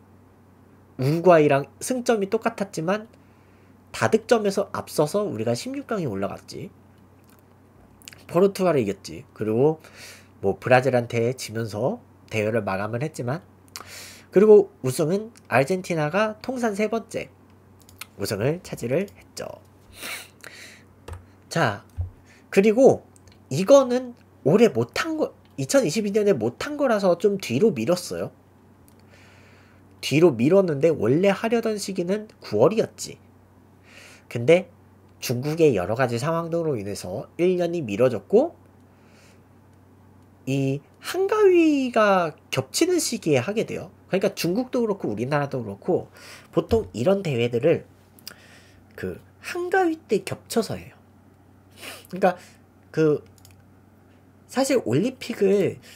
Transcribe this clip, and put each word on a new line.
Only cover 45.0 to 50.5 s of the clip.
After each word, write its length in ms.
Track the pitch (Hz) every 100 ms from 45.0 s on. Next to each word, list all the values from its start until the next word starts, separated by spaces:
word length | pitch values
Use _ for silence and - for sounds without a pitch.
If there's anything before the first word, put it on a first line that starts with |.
| 165
우리나라도 520 | 101 120 147 143 135
그렇고, 460 | 113 98 - 156 - - - - -
보통 360 | - - 113 98
이런 280 | 101 131 196
대회들을 640 | 185 123 120 120 143 147 - - _ - - - - - - - - -
그 240 | 92 87 - _
한가위 560 | - 359 359 381 359 320
때 280 | - 196
겹쳐서 520 | - - -